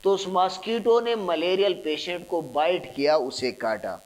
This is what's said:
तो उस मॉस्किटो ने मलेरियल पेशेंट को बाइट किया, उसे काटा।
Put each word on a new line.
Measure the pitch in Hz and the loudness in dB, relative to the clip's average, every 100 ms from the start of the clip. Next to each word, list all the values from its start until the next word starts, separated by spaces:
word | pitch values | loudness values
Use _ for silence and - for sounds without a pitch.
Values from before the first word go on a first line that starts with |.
तो | 196 | 2
उस | 196 190 | 2 2
मॉस्किटो | 185 185 185 - 226 214 233 | 2 2 -2 -4 -2 4 4
ने | 233 233 | 4 -2
मलेरियल | 185 165 170 190 196 170 | 0 0 2 2 2 0
पेशेंट | 156 151 175 175 180 | -2 -4 -4 -8 -4
को | 175 | -4
बाइट | 147 143 160 180 - - | -2 0 2 0 -2 -2
किया, | 143 156 | 2 2
उसे | 131 127 127 | 0 -4 -4
काटा। | 101 113 107 95 92 | -4 -4 -4 -6 -10